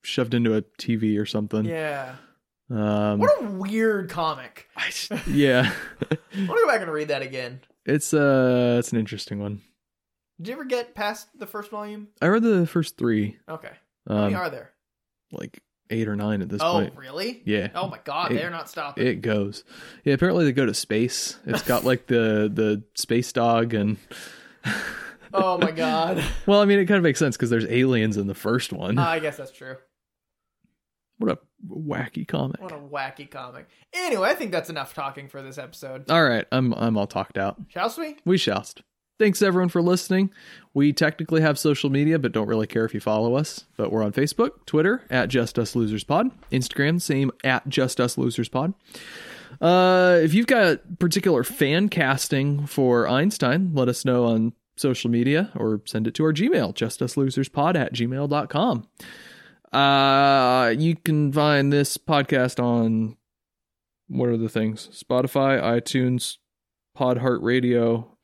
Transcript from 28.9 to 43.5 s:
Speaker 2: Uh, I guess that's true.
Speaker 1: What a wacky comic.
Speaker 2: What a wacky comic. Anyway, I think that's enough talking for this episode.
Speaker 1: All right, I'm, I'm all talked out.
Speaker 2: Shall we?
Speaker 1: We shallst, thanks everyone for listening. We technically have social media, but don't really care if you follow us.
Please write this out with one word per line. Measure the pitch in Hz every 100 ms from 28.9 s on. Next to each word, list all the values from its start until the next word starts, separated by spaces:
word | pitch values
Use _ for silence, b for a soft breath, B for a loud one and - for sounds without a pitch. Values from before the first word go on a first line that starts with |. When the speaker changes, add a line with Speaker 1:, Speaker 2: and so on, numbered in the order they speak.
| 120
Speaker 2:
Uh, |
I | 165 165
guess | 151 143
that's | 131
true. | - 131 131 _ _ _ _ _ _ _ _ _ _ _ _ _ _
Speaker 1:
What | 220
a | - _ _ 175
wacky | 156 151 - 131 - -
comic. | 151 135 -
Speaker 2:
What | 185
a | 151
wacky | 143 143 131 131 139
comic. | 139 123 123 - b b
Anyway, | 349 359 220 311
I |
think | 381 226
that's | 170 160
enough | 156 135
talking | - 139 135 139
for | 139
this | 135 135
episode. | 127 - 135 131 139
Speaker 1:
All | 165
right, | 147 117 -
I'm, | 131 127
I'm | - 113 107
all | 101
talked | 98 95 98
out. | 98 - -
Speaker 2:
Shall | 175 220 240
we? | 311 294
Speaker 1:
We | - 185
shallst, | - 98 - - _ _ _ _
thanks | 214 185
everyone | 202 180 180
for | 180
listening. | 175 180 - 190 190 B B B B
We | 139 147
technically | 143 156 - 160 160
have | 156 139
social | 156 139 143
media, | 135 147 160
but | 135
don't | 110 107
really | 110 107
care | 113
if | 113
you | 107
follow | - 107 117 127
us. | 151